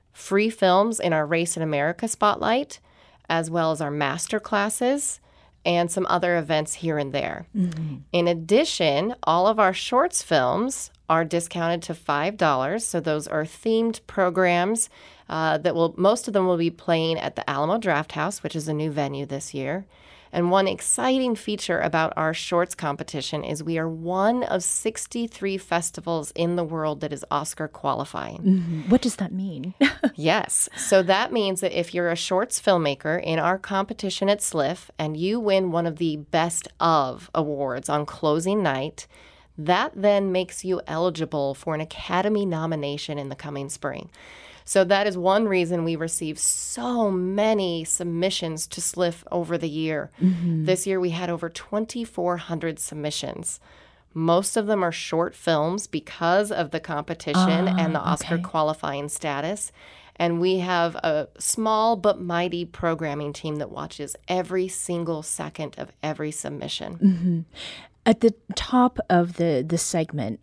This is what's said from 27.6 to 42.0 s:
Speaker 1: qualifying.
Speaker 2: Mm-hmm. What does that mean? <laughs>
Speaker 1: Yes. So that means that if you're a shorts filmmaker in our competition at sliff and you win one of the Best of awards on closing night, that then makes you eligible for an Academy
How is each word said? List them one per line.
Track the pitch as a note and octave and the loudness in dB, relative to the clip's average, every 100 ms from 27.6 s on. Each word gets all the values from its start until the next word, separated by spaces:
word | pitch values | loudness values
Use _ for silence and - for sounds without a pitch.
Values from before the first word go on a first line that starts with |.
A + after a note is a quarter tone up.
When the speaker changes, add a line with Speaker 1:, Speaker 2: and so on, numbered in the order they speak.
| D#3 | -8
Speaker 1:
qualifying. | - C#3+ B2+ C#3+ - C2+ - | -6 -4 -2 -4 -8 -8 0
Speaker 2:
Mm-hmm. | G3 F#3+ E3+ D#3+ D3+ | 4 4 2 -2 4
What | A#3+ | 4
does | B3+ - | 4 -2
that | G3 | -4
mean? | F#3 F#3+ D3+ D#3 - | -4 -6 -6 -6 0
<laughs> | C#4 - C4+ - | 0 2 -2 0
Speaker 1:
Yes. | D#3 - - - - - | 2 2 2 -2 -2 -4
So | - G3 | 4 4
that | F3+ F#3+ A#3+ | 6 2 2
means | A#3+ G3 F#3 | 0 0 0
that | F#3+ - | -2 0
if | E3+ | -2
you're | F3+ F3 | 0 0
a | E3 | 0
shorts | - F#3 A3 - | 0 0 0 0
filmmaker | - F3+ D3+ C3+ D#3 E3+ | 4 4 4 0 -2 -2
in | - D#3+ | 0 0
our | D#3+ F#3+ | 2 0
competition | - G3 G3 - G3 - G3 | -2 -2 -2 -4 -6 0 2
at | G3+ | 2
sliff | - D#3+ C#3 F3+ - - | 0 0 0 -2 -10 -6
and | D#3 D#3 | -6 -2
you | F3+ A#3 | -2 0
win | G#3 F#3+ F#3 | 2 2 2
one | E3 E3+ | 0 0
of | D#3 | 0
the | E3+ D3+ | -2 -2
Best | D3 E3+ E3+ E3 - - | -2 0 0 -2 -6 0
of | E3 D#3+ C3 B2+ - - | 4 4 2 -4 -4 -2
awards | D3+ C#3+ C3+ B2+ - | 0 -2 -2 -4 -2
on | D3 D3 | -2 -2
closing | - D#3 D3+ F3 G#3 | -2 2 2 2 2
night, | E3+ C3 D3+ - - - - - _ - | 2 0 -4 -8 -20 -20 -20 -20 _ -6
that | D3+ F3+ C#4+ - | 2 2 2 2
then | G3+ G3+ G3 | 4 4 4
makes | F#3 F#3 - F#3 | 0 -2 -4 -2
you | F3+ - | -2 -2
eligible | D#3+ F3+ D#3 D#3 D3+ C#3 | 0 0 0 -4 -2 -2
for | C#3 - D#3 | -4 -4 -4
an | |
Academy | D#3+ - | -4 -8